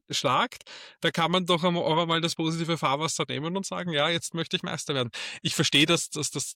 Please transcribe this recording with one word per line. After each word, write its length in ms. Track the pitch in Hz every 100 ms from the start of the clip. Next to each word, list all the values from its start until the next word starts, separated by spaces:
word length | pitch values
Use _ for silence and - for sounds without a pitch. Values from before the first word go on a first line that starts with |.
| -
schlagt, 540 | 143 139 135 240 - - - - -
da 100 | 170
kann 200 | - 160
man 140 | 180 175
doch 180 | 175
am-, 140 | 180 175
auch 200 | 156 160
einmal 200 | 170 165
das 140 | 165 -
positive 420 | 160 165 165 165
Fahrwasser 480 | 147 143 160 - 147
nehmen 280 | 127 156 190
und 80 | 190
sagen, 260 | 180 180
„Ja, 180 | 147 151
jetzt 240 | 170 -
möchte 220 | 165 160 185
ich 80 |
Meister 300 | - - - 135
werden.“ 160 | 120 - - -
Ich 120 | 151
verstehe, 320 | - 156 143 160
dass, 240 | 170 -
dass, 220 | 151 143
dass 240 | 147 -